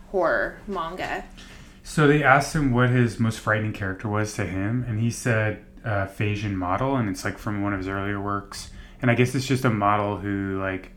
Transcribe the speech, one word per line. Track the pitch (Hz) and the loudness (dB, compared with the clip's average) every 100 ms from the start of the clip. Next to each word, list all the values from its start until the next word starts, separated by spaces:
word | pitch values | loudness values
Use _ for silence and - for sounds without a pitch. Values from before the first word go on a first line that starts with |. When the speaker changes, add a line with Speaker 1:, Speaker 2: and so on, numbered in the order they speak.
| - | -4
Speaker 1:
horror | 196 160 117 117 - 208 | 0 2 2 0 -6 -8
manga. | 185 165 185 147 170 - - - - - - | -6 -6 -6 -6 -6 -10 -18 -18 -20 -20 -20
Speaker 2:
So | - - 147 | -4 4 6
they | 147 | 6
asked | 139 143 139 | 6 6 4
him | 160 139 | 0 2
what | 120 123 | 4 4
his | 127 120 - | 4 2 2
most | 113 - | -2 0
frightening | - 110 107 | 0 0 0
character | 101 98 92 107 | -4 -6 -6 -2
was | 104 104 | 0 -2
to | - | -2
him, | 92 95 101 123 120 | -4 -2 -2 -2 -2
and | 107 | 0
he | 117 | 0
said, | - 127 110 107 101 - - | 0 0 0 0 -4 -10 -12
uh, | 117 101 95 | -4 -2 -4
Phasian | - 107 101 107 | -2 -2 -2 -2
model, | 95 90 98 131 135 | -2 -2 0 0 0
and | 107 | 0
it's, | 90 | -2
like, | 101 101 | -6 -6
from | 113 104 | -6 -4
one | 101 | -2
of | 98 | -2
his | 92 | -4
earlier | 98 98 101 | -4 -2 -4
works. | 101 101 95 - - - - - | -4 -4 -6 -12 -12 -14 -18 -2
And | 123 | 2
I | |
guess | 120 123 | 4 4
it's | 135 127 | 2 0
just | 127 127 | 2 2
a | |
model | 107 101 104 101 98 | 2 2 2 0 -2
who, | 101 98 98 95 | -2 -2 -2 -2
like, | 95 95 - | -4 -4 -8